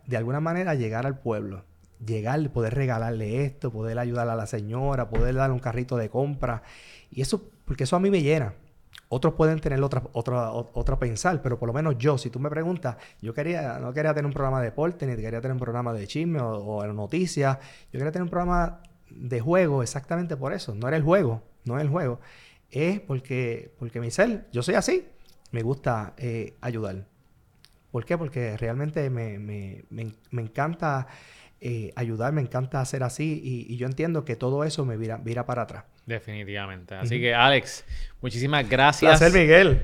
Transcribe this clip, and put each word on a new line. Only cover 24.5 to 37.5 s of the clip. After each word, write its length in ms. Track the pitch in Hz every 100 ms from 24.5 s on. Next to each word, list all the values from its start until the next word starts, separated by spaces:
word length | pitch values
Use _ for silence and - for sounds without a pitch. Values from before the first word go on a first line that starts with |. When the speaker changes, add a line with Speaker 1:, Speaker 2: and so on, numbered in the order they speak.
Speaker 1:
yo 100 | 120
soy 140 | 135 196
así, 320 | 185 359 - - - - -
me 120 | 117
gusta, 500 | 113 135 - 113 104 -
eh, 360 | 123 113 110 -
ayudar. 460 | 123 113 104 95 98 _ _ _ _ _ - _ _
¿Por 140 | 123 110
qué? 100 | 170
Porque 420 | 160 131 117 107
realmente 520 | 117 123 151 160 139
me, 300 | 123 113 101
me, 460 | 104 104 98 - -
me, 240 | 110 113 110 _
me 140 | 123
encanta, 640 | 113 - 147 170 160 139 131 - - - - _
eh, 320 | 123 120 107 -
ayudar, 360 | 120 113 120
me 100 | 151
encanta 440 | 123 127 131 143 131
ser 160 | 131
así 400 | 123 117 156 156
y, 300 | 131 123 -
y 40 | 120
yo 100 | 123
entiendo 360 | 135 160 165
que 120 | 139 120
todo 280 | 127 139
eso 220 | 156 151 135
me 120 | 110
vira, 200 | 110 113
vira 300 | 113 117 120
para 160 | 123
atrás. 220 | 110 104 - _ -
Speaker 2:
Definitivamente. 880 | 113 - 107 101 101 98 95 87 95
Así 200 | 117 120
Speaker 1:
Ujú. 60 |
Speaker 2:
que, 120 | 120 117
Alex, 500 | 127